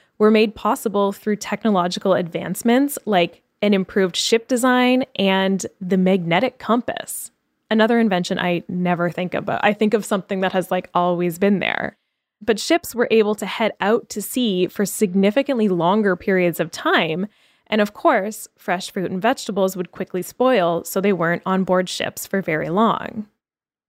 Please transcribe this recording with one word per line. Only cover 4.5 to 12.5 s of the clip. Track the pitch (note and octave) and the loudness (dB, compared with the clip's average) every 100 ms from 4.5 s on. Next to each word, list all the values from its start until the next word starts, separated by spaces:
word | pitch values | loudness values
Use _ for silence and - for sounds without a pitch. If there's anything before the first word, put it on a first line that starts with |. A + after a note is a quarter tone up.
| B3+ B3+ B3 B3 B3+ - - | 0 2 4 4 2 0 -2
and | G3 F#3+ F#3+ F#3+ - - | 0 2 2 -2 -4 -10
the | F3+ F#3+ | -2 2
magnetic | F#3 F#3+ E3+ E3+ B3+ - | 4 2 2 0 0 -2
compass. | - A#3+ - - - - - _ _ _ - | -2 -2 -2 -8 -10 -12 -14 _ _ _ -2
Another | A3 A3 A#3 | 2 4 4
invention | A3+ F#3 F3+ F3+ | 2 2 -2 -2
I | F3+ E3+ - | 0 -2 -4
never | F3+ F3+ E3+ F3 | -4 0 0 -2
think | E3+ F3+ | -4 -4
about. | - - - | -4 -4 0
I | G#3 | 0
think | G#3 G#3+ | 2 2
of | G#3+ G3+ | 0 0
something | G3+ - F#3+ | -4 -4 -2
that | F#3 | -2
has, | F#3+ F3 | -2 -2
like, | F#3 - | -4 -2
always | F3+ F3 F3 F3 E3+ | 0 0 0 -2 0
been | G3 F#3+ | 2 2
there. | - - - - _ _ _ _ | 0 -4 -6 -10 _ _ _ _
But | G#3+ | -4